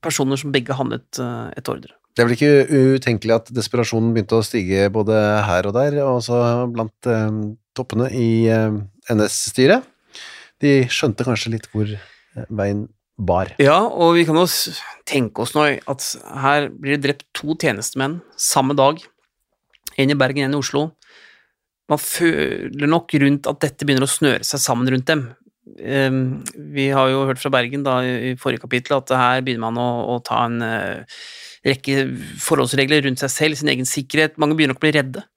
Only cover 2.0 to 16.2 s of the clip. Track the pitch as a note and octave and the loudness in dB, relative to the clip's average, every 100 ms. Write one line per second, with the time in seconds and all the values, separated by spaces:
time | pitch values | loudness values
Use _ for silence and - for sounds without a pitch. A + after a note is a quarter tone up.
2 | _ - A#2 A#2+ D3 C#3+ C3+ D3 C3 C3+ | _ 0 2 4 6 6 6 4 4 4
3 | B2+ A2+ A2 A2+ - B2 A2 A#2+ A#2 A2+ | 0 -2 2 0 0 -6 -2 -2 0 0
4 | A2+ A2+ G2 A2+ G#2+ A#2+ F#2 F#2+ G2+ G#2+ | 2 0 2 0 0 -2 0 2 2 2
5 | G#2 A2 G#2 G#2+ G2+ F2 G2+ A2 C#3+ C#3+ | 2 2 2 2 2 0 0 0 0 0
6 | C#3 B2 A2+ A#2+ A#2+ A#2+ B2 A#2 A2 _ | 0 0 0 0 2 0 -2 -4 -6 _
7 | B2 A2+ A2 A2 G#2 A2 _ - B2+ G#2+ | -2 0 0 -2 -6 -10 _ -12 -6 -2
8 | B2+ - A#2 A2+ A2+ A2+ A2 G#2+ G2+ _ | -2 0 2 4 4 4 2 -2 -6 _
9 | - A2 G#2 - - - C3 A3+ B3+ _ | -2 2 2 0 -4 4 6 6 2 _
10 | _ - - - - _ C#3+ C#3 B2 - | _ -20 -20 -20 -20 _ 2 4 2 0
11 | C#3+ G#2 B2+ A2+ A2+ A2+ - A2 G#2 G2+ | -2 0 -2 -2 -2 -6 -6 -4 -4 -4
12 | - _ _ - A#2+ G#2 G2+ G2+ A2+ _ | -14 _ _ -16 -10 -4 -2 -2 -6 _
13 | _ - F#2 F2+ F2+ - C#3 E3 A3 - | _ -8 -2 0 -2 2 4 4 2 2
14 | E3+ E3+ E3 D#3 F3+ - - D#3 - - | 4 4 4 2 2 0 -6 -8 -16 -18
15 | - C#3+ A2+ - A#2 D3 D3+ C3+ - C#3 | -4 -2 -2 -4 -4 2 0 0 -6 -8
16 | - A#2+ | -8 -10